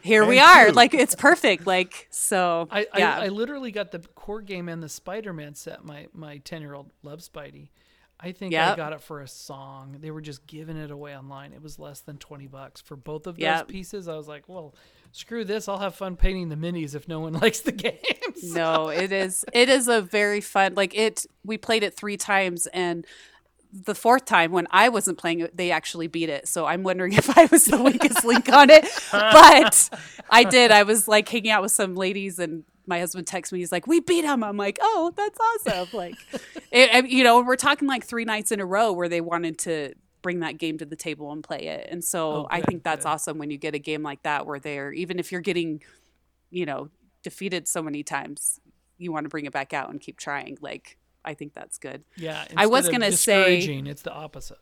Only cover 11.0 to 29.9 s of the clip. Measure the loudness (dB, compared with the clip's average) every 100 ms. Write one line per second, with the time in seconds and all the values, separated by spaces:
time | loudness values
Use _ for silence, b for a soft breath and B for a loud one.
11 | -18 -18 -20 -20 -20 -20 -20 -20 -20 -20
12 | -20 -20 -20 -20 -20 -20 -20 -20 _ -20
13 | -14 -14 -14 -8 -4 -4 -6 -16 -14 -14
14 | -12 -14 -16 -20 _ -20 -20 b b b
15 | b -20 -12 -10 -6 -8 -8 -8 -8 -8
16 | -12 0 0 0 -8 -8 -8 -8 -10 -12
17 | -12 -10 -8 0 0 0 -8 -6 -8 -6
18 | -8 -6 -8 -12 -10 -4 0 -2 -2 -4
19 | -4 -4 -4 -6 -2 2 4 4 2 0
20 | 0 -2 0 -2 -2 0 0 0 -2 -2
21 | -4 -4 -14 _ -12 -10 -2 -2 -2 -6
22 | -10 -8 -2 0 0 -4 -8 -4 -4 -6
23 | -10 b b b _ _ _ -14 -10 -2
24 | 2 2 4 0 2 -2 0 4 4 2
25 | -4 -6 -6 -6 -6 -6 -4 -4 -4 -10
26 | -8 -6 -6 -6 -6 -6 -4 -4 -4 -4
27 | 0 0 4 6 6 6 4 4 2 2
28 | -2 0 0 0 6 8 10 10 8 -10
29 | -4 0 8 12 12 12 8 4 2